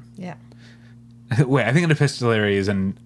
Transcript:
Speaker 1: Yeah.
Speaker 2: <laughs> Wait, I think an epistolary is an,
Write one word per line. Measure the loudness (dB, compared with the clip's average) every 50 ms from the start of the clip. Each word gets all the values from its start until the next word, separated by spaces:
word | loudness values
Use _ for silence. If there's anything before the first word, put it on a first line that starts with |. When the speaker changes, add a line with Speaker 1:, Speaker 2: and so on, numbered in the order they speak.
| -12 -20 -20
Speaker 1:
Yeah. | -18 -18 -18 -18 -18 -20 -20 -20 -20 -20 -20 -20 -20 -20 -20
Speaker 2:
<laughs> | -20 -20 -20 -20 -20 -18 -12 -6 -2 0 0
Wait, | 2 2 0 2
I | 2 2
think | 2 2
an | 2
epistolary | 2 2 0 -2 -2 -2 0 0 2 2 2 2 0
is | 0 0 0
an, | -2 -2 -2 -4 -6 -8 -10